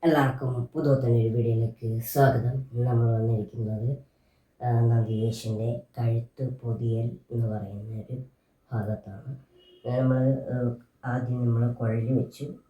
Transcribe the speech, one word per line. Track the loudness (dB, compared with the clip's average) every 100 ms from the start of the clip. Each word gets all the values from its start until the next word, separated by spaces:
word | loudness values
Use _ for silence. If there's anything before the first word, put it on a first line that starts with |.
| 6
എല്ലാവർക്കും | 6 4 2 -4 -4 -4
പുതുപുത്തൻ | -2 4 4 4 4
ഒരു | 4 2
വീഡിയോയിലേക്ക് | 2 2 0 -2 -4 -4 -2
സ്വാഗതം. | 4 4 4 0 -4 -6
ഇന്ന് | -2 0
നമ്മൾ | 2 2 2
വന്നിരിക്കുന്നത്, | 0 0 -4 -6 -4 -2 -2 -4 -8 _ _ _ _ _ 0
ആ, | 2 4
നന്ദികേശിൻ്റെ | 4 2 0 -2 -2 -4 -2 -2 -4 -8 -4
കഴുത്ത് | 0 0 -4 _ -6 -6
പൊതിയൽ | -6 -2 -2 0 -2 -6 _
എന്ന് | -4 -2
പറയുന്ന | -2 -6 -10 -10 -10
ഒരു | -10 -10 -12 _ _ _ _
ഭാഗത്താണ്. | -4 -2 -4 -8 -14 -12 -14 -16 _ _ -12 -4
അങ്ങനെ | 2
നമ്മൾ, | 2 4 4 2 -2
ആ, | -2 -2 -4 -14 _ -6
ആദ്യം | -4 -2 -2 0
നമ്മൾ | 2 0 0
കുഴൽ | -2 0 0 0
വെച്ചു. | 0 -6 -12 -12 _